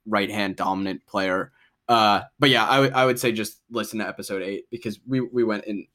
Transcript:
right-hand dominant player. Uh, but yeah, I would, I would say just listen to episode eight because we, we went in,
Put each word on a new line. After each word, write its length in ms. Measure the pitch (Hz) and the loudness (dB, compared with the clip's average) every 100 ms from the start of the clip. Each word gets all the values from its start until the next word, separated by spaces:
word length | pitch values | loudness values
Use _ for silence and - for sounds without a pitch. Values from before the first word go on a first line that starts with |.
| - | -2
right-hand 500 | 107 98 107 101 95 | 0 0 -2 -4 -2
dominant 480 | 90 95 98 90 _ | -4 -2 -4 -6 _
player. 440 | 101 95 92 - _ _ _ - | -4 0 -2 -4 _ _ _ 0
Uh, 340 | 117 107 101 - - | 4 4 2 -2 0
but 140 | 139 | 2
yeah, 160 | 123 110 | 4 4
I 120 | 135 | 4
would, 140 | 135 | 4
I 120 | 131 131 | 4 2
would 140 | 123 | 2
say 120 | 123 | 0
just 300 | 110 104 - - | -2 -4 -10 -10
listen 260 | 117 104 110 | -6 -6 -6
to 80 | 98 | -6
episode 360 | 101 101 98 | -8 -8 -6
eight 260 | 92 98 - | -6 -8 -10
because 300 | 117 113 101 123 | -10 -8 -10 -4
we, 140 | 131 | -2
we 220 | 123 123 | -2 0
went 220 | 110 104 110 | 0 0 -4
in, 220 | 101 - | -8 -8